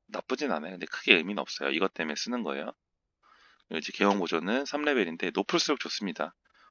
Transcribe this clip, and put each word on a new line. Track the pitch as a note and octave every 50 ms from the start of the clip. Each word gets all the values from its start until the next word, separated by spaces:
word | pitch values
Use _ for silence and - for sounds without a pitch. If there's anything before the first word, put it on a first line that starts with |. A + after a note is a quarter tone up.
| _
나쁘진 | - - F#2 - - B2+ - D3+ C3 F2+
않아요. | D2+ D2+ F2+ F#2+
근데 | F2+ F#2+
크게 | - - - - - G2
의미는 | E2+ D#2+ F#2+ G#2 D#2+
없어요. | C#2 - - - C#2 C#2
이것 | C#2+ D#2 F#2+ F#2+ -
때문에 | - E2 D#2 D2+
쓰는 | - - A#2 B2 A#2+ G#2
거예요. | D#2 C#2 C#2 D#2+ A#2 - _ _ _ _ _ _ _ _ _ _ - - - - - _ _ _
그리고 | - E2 D#2+
이제 | D#2 - -
개형 | - G2+ G2+ G2+ G2+
보조는 | F2 D#2+ F2 D#2+ D#2+ F#2+ A2+ C3+ C#3+
삼 | - - D3 D3+
레벨인데 | D3+ C#3+ A#2+ F#2+ E2 E2 E2+ F#2+ F2 D2+
높을수록 | F#2+ G2+ - - E3 - - D3 -
좋습니다. | - - - - G#2 F#2 D#2+ - D2+ E2 - _ _ _ _ _ _ -